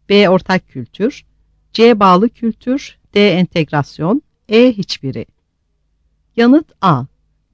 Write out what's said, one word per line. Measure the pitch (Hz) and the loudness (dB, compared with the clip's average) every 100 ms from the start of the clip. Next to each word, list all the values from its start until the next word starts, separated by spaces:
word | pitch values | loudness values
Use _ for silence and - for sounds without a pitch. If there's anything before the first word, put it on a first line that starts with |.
| - | -2
B. | 202 202 | 2 2
Ortak | 185 - 185 - | 0 0 -4 -6
kültür, | 131 117 - 214 - - _ _ _ _ | -14 -14 -6 -6 -8 -18 _ _ _ _
C. | - 226 226 | 0 2 4
Bağlı | 196 180 233 | 4 2 0
kültür, | - 226 - - 269 - - _ | -4 -8 -6 -6 -8 -8 -20 _
D. | 202 208 | 0 0
Entegrasyon, | 175 180 175 156 151 135 - 156 269 - _ - | 0 -2 -4 -4 -4 -6 -6 -4 -4 -6 _ -2
E. | 220 254 | 2 2
Hiçbiri. | 202 180 - 135 127 101 _ _ _ _ _ _ _ _ _ _ - | 0 -8 -10 -10 -12 -14 _ _ _ _ _ _ _ _ _ _ -2
Yanıt | 240 285 311 _ | 2 2 0 _
A. | 190 139 135 _ _ _ _ | -2 -2 -4 _ _ _ _